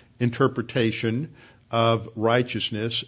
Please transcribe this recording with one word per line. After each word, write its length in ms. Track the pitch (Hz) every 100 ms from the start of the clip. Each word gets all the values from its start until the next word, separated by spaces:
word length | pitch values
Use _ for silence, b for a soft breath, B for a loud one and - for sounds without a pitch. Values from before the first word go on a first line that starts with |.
| b -
interpretation 1120 | 120 120 131 127 120 131 113 - 113 120 160 - B B B
of 380 | 117 113 113 110 110
righteousness 880 | 110 123 123 110 - 104 113 -